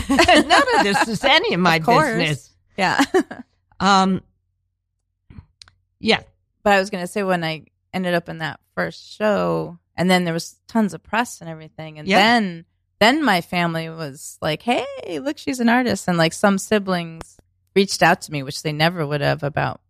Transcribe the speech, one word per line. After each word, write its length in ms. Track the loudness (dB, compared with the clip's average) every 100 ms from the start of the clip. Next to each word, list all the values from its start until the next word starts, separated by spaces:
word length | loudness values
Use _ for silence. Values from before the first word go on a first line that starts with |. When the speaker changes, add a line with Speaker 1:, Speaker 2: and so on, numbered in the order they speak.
| 2
Speaker 1:
Yeah. 340 | 2 6 6
Speaker 2:
<laughs> 0 | 6
none 280 | 4 4 2
of 60 |
this 240 | 2 0 -2
is 160 | -2
any 300 | 2 2 2
of 60 | 2
my 160 | 2 2
Speaker 1:
Of 60 |
course. 220 | 2 2 2
Speaker 2:
business. 420 | 0 -2 -4 -10 _ _ -4
Speaker 1:
Yeah. 240 | 0 2 2 0 0 -6
<laughs> 400 | -18 _ _ -2
Speaker 2:
Um, 420 | 2 4 4 0 -6 _ _ _ _ _ _ _ _ _ _ -20 -20 _ _ _ _ _
yeah. 220 | -2 -2 -4 _ _ _
Speaker 1:
But 120 | 2
I 40 | 2
was 120 | 2
gonna 160 | -4 -6
say 140 | -4
when 220 | -2 0
I 200 | -2 -6 -10 _ _
ended 220 | -6 -2
up 140 | -2 -4
in 100 | -8
that 220 | -10 -10 _
first 300 | -8 -6 -8 -18 -4
show, 600 | -2 0 0 -2 -6 -12 _ -2
and 140 | 2
then 140 | 2
there 80 | 2
was 220 | -4 -8 -14 -6
tons 260 | -2 -2
of 80 | -4
press 380 | -6 -4 -4 -8
and 100 | -14
everything, 480 | -16 -16 -16 -16 -12
and 100 | 0
Speaker 2:
Yeah. 100 | 2
Speaker 1:
then, 460 | 4 4 0 -6 -16 _ _ _
then 240 | 2 4
my 160 | 2 0
family 480 | 0 -2 -2 -2 -8
was 500 | -10 -12 -12 -18 -8
like, 220 | -6 -4
"Hey, 560 | -2 -2 -4 -10 -10 -8
look, 180 | -6 -8
she's 220 | -8 -2
an 80 | 2
artist." 400 | 2 0 -4 -2
And, 80 | 0
like, 140 | 0
some 260 | 0 0 0
siblings 800 | 0 -2 0 -4 -6 -12 -20 _ _ _ _ -2
reached 260 | 0 2
out 200 | 2 2
to 100 | -2
me, 100 | -8
which 200 | -8 -8
they 100 | -6
never 340 | 0 0 0 -4
would 140 | -2
have 220 | -2 -2
about 380 | -4 -4 -4 -6 _